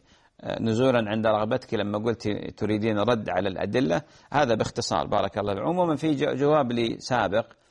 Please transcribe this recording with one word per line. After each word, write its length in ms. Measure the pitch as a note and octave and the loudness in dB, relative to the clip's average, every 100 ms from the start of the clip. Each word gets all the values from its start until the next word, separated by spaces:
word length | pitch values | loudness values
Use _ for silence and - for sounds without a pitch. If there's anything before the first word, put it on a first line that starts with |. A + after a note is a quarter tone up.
| _ _ _ _ | _ _ _ _
آه، 200 | - G2 | -8 -2
نزولا 480 | A2+ A2 C3 A#2+ G#2+ | 0 2 4 4 2
عند 180 | A2 A2 | 0 2
رغبتك 460 | G#2 A2 B2 - | 2 2 -2 -2
لما 240 | G#2+ G2+ G#2 | -2 0 -2
قلت 300 | A#2 A2 G#2+ G2 F#2+ - | -2 -2 -2 -4 -6 -4
تريدين 420 | G#2 G#2+ A2+ G#2 | -2 0 0 2
رد 300 | A2 A#2 F2 | 2 0 0
على 200 | F2+ G2 | -2 -2
الأدلة، 520 | E2 F#2+ A#2+ D3+ E3 - - - | -2 -2 0 0 -2 -4 -18 -4
هذا 220 | C#3+ C3+ A2 | 0 2 0
باختصار. 520 | - - - F2 C#2 | -2 -4 -2 -2 0
بارك 300 | G2+ G2 - | 0 0 -2
الله 160 | G2+ | -2
فيك. 100 | G2 | -2
عموما 320 | D#3 F3+ E3+ C#3+ | -2 0 0 0
في 180 | D#3+ | 0
ج-، 220 | C#3+ C#3+ B2+ | 0 0 2
جواب 360 | C#3+ D#3 B2 | 2 4 2
لي 280 | A#2 A#2 - | 0 -2 -4
سابق 460 | - B2 F#2+ G#2+ - - _ | -2 0 2 0 -2 -8 _